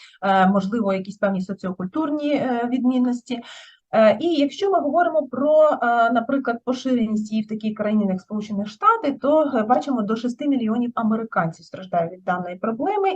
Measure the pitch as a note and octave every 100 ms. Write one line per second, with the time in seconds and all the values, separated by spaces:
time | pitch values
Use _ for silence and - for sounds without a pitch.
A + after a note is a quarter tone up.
0 | - _ G3 F#3+ F#3+ G3+ F#3+ A#3 G3 F#3+
1 | F#3+ - G3+ F#3+ F#3 G3 F#3 F#3 F#3 D4+
2 | D#4 D4 D4 C#4+ B3+ A#3+ A#3+ B3+ B3 B3+
3 | B3 B3 - A#3 - - - _ _ A3
4 | A3 G#3 E4 D#4 C#4+ - G4+ F4+ C#4+ D#4
5 | E4+ D#4+ C#4+ A#3+ C#4+ D#4 D4+ - A#3 A#3+
6 | A#3 B3 A3+ C#4 B3 A#3+ - B3 C4 B3
7 | G#3+ G#3+ G#3+ A3 G#3+ G#3+ G#3+ G#3+ G#3 G#3+
8 | G3 F#3 - G#3+ G#3 G3+ G#3+ - G#4+ A4+
9 | D4 - C4+ D#4 D4 B3 G#3+ C4 D4 B3
10 | G3+ A3+ B3 A#3+ D4 C4 A3 A#3 A#3+ A#3+
11 | A3 A3 A3+ G3 E3 D#3+ - - F#3 F3+
12 | E3+ F#3 F#3 F3+ F3+ F3+ A3 A3+ D#4+ G#4
13 | G4